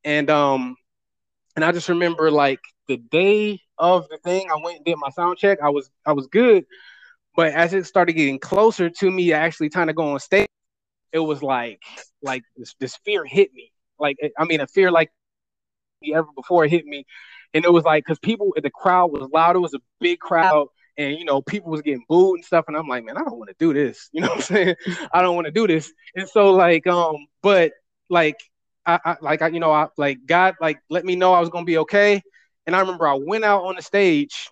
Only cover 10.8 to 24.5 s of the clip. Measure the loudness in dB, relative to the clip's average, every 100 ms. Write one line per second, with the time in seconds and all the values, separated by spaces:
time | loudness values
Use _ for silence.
10.8 | _ _ _ -4 -4 -4 -2 -4 -4 -14
11.8 | -20 -20 -20 _ -10 -10 _ -20 -20 _
12.8 | -12 -10 -6 -6 -2 0 0 -2 -20 _
13.8 | _ _ -6 -4 -8 -4 -2 -2 0 2
14.8 | 4 4 0 _ _ _ _ _ _ _
15.8 | _ _ -4 -4 -4 -12 -2 0 2 0
16.8 | -4 -16 -18 -20 -20 -20 _ 0 4 4
17.8 | 4 0 0 -4 -4 -2 -2 -4 -6 -2
18.8 | 0 2 2 -2 -2 2 2 2 -2 -8
19.8 | _ _ -4 -4 -2 2 4 2 0 _
20.8 | _ -8 -8 -6 -2 -2 -2 -10 -6 -6
21.8 | -4 -6 0 4 4 2 0 -2 0 -8
22.8 | -6 -8 -8 -10 -10 -10 -18 -4 -2 0
23.8 | -4 -6 -14 -6 -4 -4 -2